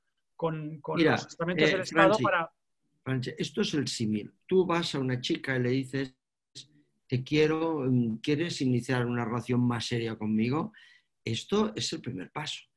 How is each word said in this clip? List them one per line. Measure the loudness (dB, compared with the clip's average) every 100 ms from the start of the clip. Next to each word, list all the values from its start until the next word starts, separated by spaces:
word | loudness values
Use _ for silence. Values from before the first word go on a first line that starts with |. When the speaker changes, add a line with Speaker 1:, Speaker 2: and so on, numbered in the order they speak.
| _ _ _
Speaker 1:
con, | -6 -4 -4 -8 -10
con | -4 2
Speaker 2:
Mira, | 4
Speaker 1:
los | 4 -2
estamentos | -6 -2 2 4
Speaker 2:
eh, |
Speaker 1:
del | 2
Estado | 0 4 6
Speaker 2:
Franchi, | 6
Speaker 1:
para | 2 0 -2 _ _ _ _ _
Speaker 2:
Franchi, | -4 -2 -4 -6
esto | -4 -2
es | 0
el | 0 -2
símil. | -2 -2 -2 -4 -14 0
Tú | 2 4
vas | 0 0 -2
a |
una | -2 -2
chica | -2 -4 -2 0
y |
le | 2
dices, | 0 -2 -4 -6 -10 _ _ _ -20 -20 _ _ _ _
"Te | -4
quiero, | 2 4 4 4 0 0
mm, | 2 2 2 0
¿quieres | 0 0 -2 -2
iniciar | 0 0 0 0 0
una | -2
relación | -2 -4 0 2 2
más | 0 -2
seria | -4 -4 -4
conmigo?". | 0 2 2 0 -4 -10 -20 -20 _ _
Esto | -6 -6 -2 0 0
es | -2 -6
el | -6
primer | -8 -10 -10
paso. | -10 -10 -10 -16